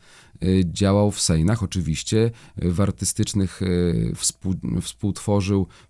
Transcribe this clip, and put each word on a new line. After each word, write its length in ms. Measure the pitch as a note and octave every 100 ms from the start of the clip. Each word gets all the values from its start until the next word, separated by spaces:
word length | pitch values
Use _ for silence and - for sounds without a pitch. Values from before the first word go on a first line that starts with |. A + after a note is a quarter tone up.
| _ - - -
y, 200 | F2+ F#2 F2
działał 460 | - G2 G2+ G#2
w 100 | -
Sejnach, 420 | - D#2+ E2+ A2+
oczywiście, 680 | F#2+ F#2 D#2+ D2+ - A2 A2+ - - -
y, 80 | F2
w 100 | F2
artystycznych, 800 | G2 - G2 - G#2 G2+ F#2 -
y, 520 | F#2+ F2+ F2 A1 A1 -
współ-, 680 | - - F#2+ F#2 - A1+
współtworzył, 840 | - - G2+ F2+ - G2+ F#2+ G2 F2+ -